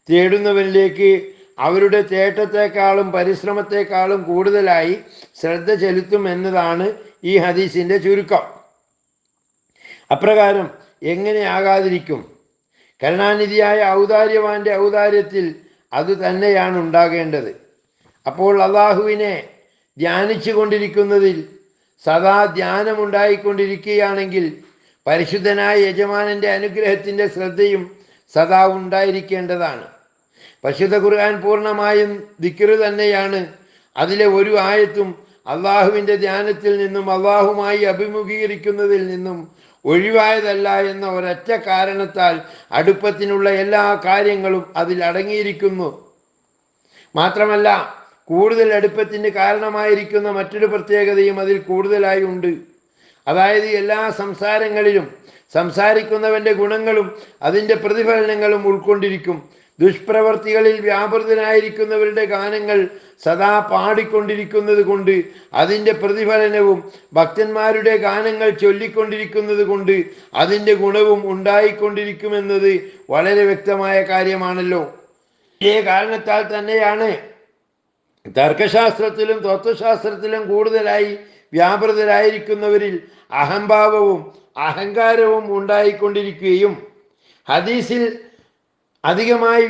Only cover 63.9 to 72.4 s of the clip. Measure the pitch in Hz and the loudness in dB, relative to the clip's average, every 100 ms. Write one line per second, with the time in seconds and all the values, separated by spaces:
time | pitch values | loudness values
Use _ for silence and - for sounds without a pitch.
63.9 | 220 220 214 208 208 185 208 208 208 190 | 0 0 -2 -2 -4 -4 -2 2 2 2
64.9 | 202 190 190 165 - - - 165 208 214 | 0 0 0 -2 -10 -6 0 0 2 0
65.9 | 208 196 208 214 220 214 208 202 180 - | 0 0 -2 0 2 2 2 2 2 -2
66.9 | - _ 156 160 208 214 214 214 220 220 | -20 _ 2 2 2 -2 0 0 2 2
67.9 | 214 202 202 220 214 220 - 202 202 220 | 2 2 -2 -2 0 0 2 2 2 -2
68.9 | 214 214 214 208 202 208 208 190 196 190 | -4 -4 -4 -6 -4 -2 0 0 0 0
69.9 | 196 170 - - - 170 208 208 202 196 | 0 -2 -10 -8 -2 0 2 2 2 2
70.9 | 208 214 202 196 190 190 208 208 208 208 | 2 4 2 0 -4 0 4 2 2 -4
71.9 | 208 208 185 208 208 | -4 -6 -6 -6 -4